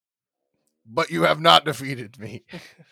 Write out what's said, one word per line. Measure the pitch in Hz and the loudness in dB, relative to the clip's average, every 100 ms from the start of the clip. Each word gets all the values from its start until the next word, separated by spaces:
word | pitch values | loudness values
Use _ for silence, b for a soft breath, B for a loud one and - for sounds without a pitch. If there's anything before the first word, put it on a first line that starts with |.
| _ _ _ _ _ _ _ _ 113 | _ _ _ _ _ _ _ _ -8
but | 120 160 | -4 -2
you | 165 | 0
have | 165 151 | 0 2
not | 165 160 | 4 4
defeated | 156 120 135 127 104 - | 4 -4 -6 -8 -12 -16
me." | 104 - - 175 B B B | -16 -16 -16 -20 B B B